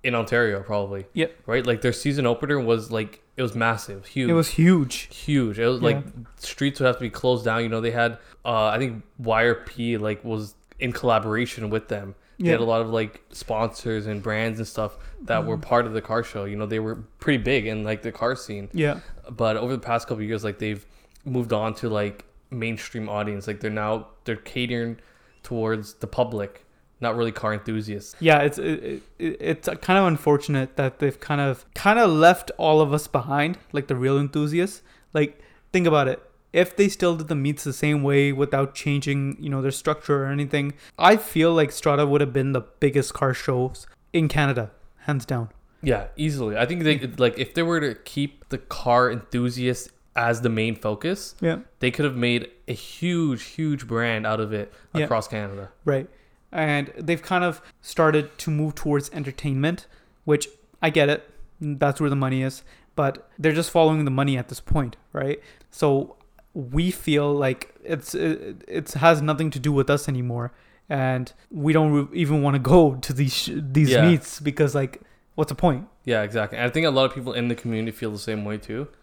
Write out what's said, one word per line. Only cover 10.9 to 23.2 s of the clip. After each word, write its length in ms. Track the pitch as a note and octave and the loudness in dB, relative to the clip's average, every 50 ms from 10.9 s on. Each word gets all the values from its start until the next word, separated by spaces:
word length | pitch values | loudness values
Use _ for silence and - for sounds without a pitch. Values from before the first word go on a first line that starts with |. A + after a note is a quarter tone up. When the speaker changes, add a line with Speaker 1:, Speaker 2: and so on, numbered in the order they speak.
Speaker 1:
collaboration 800 | A#2 - - B2 A2+ A2 G2+ A2 G#2+ A2+ B2 A#2+ - - A2+ G#2 | -4 0 2 4 4 4 2 0 -2 -2 -2 -4 -6 -8 -6 -4
with 160 | A2 A2 - - | -4 -4 -4 -4
them. 280 | A2 G2+ G2+ G2 F#2+ _ _ _ _ - | -8 -8 -8 -12 -16 _ _ _ _ -2
They 80 | F3+ | 2
Speaker 2:
Yeah. 60 | E3+ | 2
Speaker 1:
had 80 | A#2+ A2+ | 2 4
a 40 | A#2 | 2
lot 160 | A2+ A2+ A2+ | 2 2 0
of, 100 | A2+ A2+ | 0 0
like, 320 | A2+ A2+ A2 G#2 - - _ - | 0 -2 -2 -2 -6 -16 _ -20
sponsors 760 | - - - - A2+ G#2+ A#2 A2 - - - A#2 A2 G#2+ G#2 | -20 -12 -8 -4 -2 -2 -2 -2 -4 -6 -6 -4 -4 -4 -4
and 140 | G#2+ G#2+ G2+ | -6 -6 -6
brands 360 | F#2 A#2 G#2+ G#2+ A2+ A2+ A2 A2 | -4 -4 -2 -2 -2 -4 -4 -6
and 80 | A2 | -8
stuff 300 | - - - A2 G#2 - - - - - - | -8 -6 -6 -6 -6 -6 -12 -18 -16 -16 -10
that 240 | - - A#2 A2 G#2 | -6 -4 -2 -2 -2
were 80 | A2+ A2 | -2 -4
Speaker 2:
Mm-hmm. 80 | G#2+ | -6
Speaker 1:
part 240 | - - B2 A#2+ A#2+ | -2 0 2 2 2
of 60 | A2+ | 0
the 100 | G#2+ A2 | -2 -6
car 220 | - - A2 A#2 A2+ | -4 -4 -4 -4 -4
show. 200 | - - G#2+ G2 | -6 -6 -8 -8
You 120 | G2+ G#2 | -6 -6
know, 100 | G#2 G#2+ | -6 -6
they 140 | G2+ A2 A2 | -4 -4 -4
were 160 | A2 A2 A2+ G2+ A2+ - - - | -4 -4 -8 -10 -12 -18 -16 -6
pretty 220 | - D#3 C#3+ A#2+ | -2 0 0 0
big 240 | G#2 B2 C#3 B2+ G#2 | 0 0 0 0 0
in, 180 | A2 G#2+ G#2+ G#2 | -2 -4 -4 -4
like, 180 | G#2+ A2 G#2 | -4 -6 -6
the 100 | - A#2 | -6 -10
car 220 | - - A2+ B2 C3 | -6 -4 -4 -4 -4
scene. 340 | B2+ - - G#2 G2+ G2 F#2+ | -4 -8 -12 -12 -12 -10 -8
Speaker 2:
Yeah. 260 | - E3+ D3+ D3 D3 E3+ - - - - - - | -4 -2 0 0 -2 -4 -10 -14 -16 -14 -14 -12
Speaker 1:
But 260 | B2 G#2+ A#2 A2 A2 | -4 -2 0 0 0
over 160 | G#2+ A#2 B2 | 0 -2 -2
the 60 | C3+ A#2+ | -4 -4
past 300 | - B2 A#2 A#2 - - | -4 -2 -2 -2 -2 -4
couple 140 | B2 G#2+ | -6 -6
of 60 | G#2+ G#2+ | -4 -4
years, 140 | A2+ G#2 | -4 -4
like, 160 | G#2+ G#2 G2 - | -4 -6 -6 -4
they've 260 | A2 G#2+ G#2+ G2 - - - - _ _ _ - - | -4 -6 -6 -6 -10 -18 -20 -20 _ _ _ -14 -8
moved 280 | C3+ B2+ B2+ A#2+ A2+ | -4 -2 -2 0 0
on 200 | A#2 G#2 A2 A2 G#2+ | 0 0 -2 -2 -4
to, 140 | - - A2+ | -4 -4 -2
like, 360 | G#2+ G#2 G#2 G#2 G2+ - - - - - _ - | -2 -2 -2 -2 -6 -10 -18 -20 -20 -20 _ -12
mainstream 580 | C3 A#2+ A2+ A2+ A2+ G#2+ - - - A#2 G#2+ G#2 | -8 -6 -6 -6 -6 -8 -10 -10 -10 -8 -8 -6
audience. 380 | G#2 G#2 | -4 -4